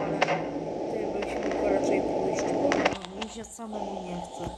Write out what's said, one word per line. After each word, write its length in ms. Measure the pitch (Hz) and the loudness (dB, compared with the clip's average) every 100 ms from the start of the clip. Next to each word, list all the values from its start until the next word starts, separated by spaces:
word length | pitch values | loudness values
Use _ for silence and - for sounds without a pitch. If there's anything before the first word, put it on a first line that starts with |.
ale 160 | - - | 0 2
ty 1000 | - - - - - - - 220 214 208 | 2 2 0 -4 -4 -4 -2 -2 0 -2
byś 340 | - - - | -2 0 0
mógł 160 | - - | 2 4
raczej 320 | - - - | 4 4 4
pójść, 400 | - - - - | 2 2 2 2
bo 840 | - - 277 - - - 185 196 220 | 2 2 4 4 2 0 -8 -8 -8
mi 60 | |
się 120 | 233 220 | -8 -10
samemu 580 | - 226 214 196 196 180 | -10 -8 -6 -4 -6 -6
nie 160 | 180 | -6
chce. 280 | - - - | -8 -6 -6